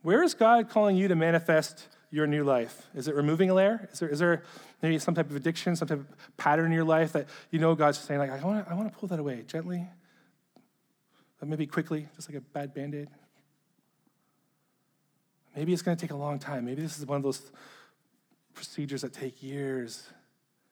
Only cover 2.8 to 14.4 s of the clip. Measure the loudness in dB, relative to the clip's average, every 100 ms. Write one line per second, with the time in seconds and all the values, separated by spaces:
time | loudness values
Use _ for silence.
2.8 | -14 -8 -4 0 2 4 4 6 4 2
3.8 | -8 -8 -4 0 2 2 -2 -20 -20 _
4.8 | 0 0 0 -2 -2 -2 -4 -2 -2 -2
5.8 | -2 -4 -6 -20 -20 -4 2 2 4 2
6.8 | 4 4 2 -2 -6 -14 -6 2 2 4
7.8 | 2 2 -4 -2 -2 -4 -4 -4 -4 -6
8.8 | -6 -8 -8 -6 -6 -8 -8 -10 -6 -8
9.8 | -8 -16 _ _ _ _ _ _ _ _
10.8 | _ _ _ _ _ _ -8 -4 -2 -4
11.8 | -4 -6 -8 -18 -14 -14 -10 -10 -8 -8
12.8 | -8 -8 -12 _ _ _ _ _ _ _
13.8 | _ _ _ _ _ _